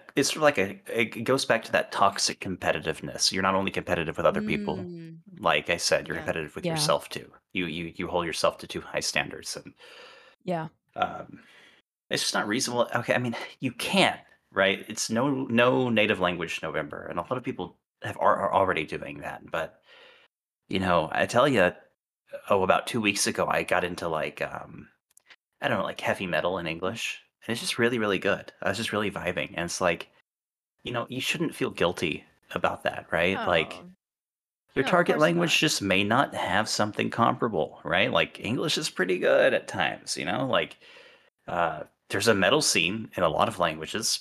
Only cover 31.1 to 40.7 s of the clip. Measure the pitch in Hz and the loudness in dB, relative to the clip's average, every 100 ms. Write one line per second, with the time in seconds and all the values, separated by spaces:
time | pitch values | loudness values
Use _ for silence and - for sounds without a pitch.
31.1 | 127 - - 156 - 127 92 87 90 85 | -6 -4 -2 -2 -2 -4 0 0 0 -4
32.1 | 73 - _ - - 82 - - 64 - | -4 -10 _ -10 -2 -2 -2 -4 -4 -4
33.1 | 82 87 95 95 85 76 - 180 - _ | 0 2 0 2 2 2 -4 -18 -20 _
34.1 | _ _ _ _ _ _ - 135 175 175 | _ _ _ _ _ _ -2 2 2 4
35.1 | 151 156 170 170 - 156 - 101 92 101 | 4 4 4 2 2 2 2 2 2 4
36.1 | 117 - - - 92 110 - 107 104 113 | 2 2 -2 0 0 0 0 -2 0 -2
37.1 | - 117 127 127 98 71 - 73 87 120 | 2 2 2 0 -2 -4 -6 -2 2 4
38.1 | 90 80 - 95 135 165 165 156 - 185 | 2 2 -2 -4 -2 0 -2 -4 -2 -2
39.1 | 180 - 135 139 117 - 98 73 50 - | 0 4 6 6 4 -2 -2 -2 -2 -8
40.1 | - 76 110 135 95 80 | -6 -4 -2 0 0 0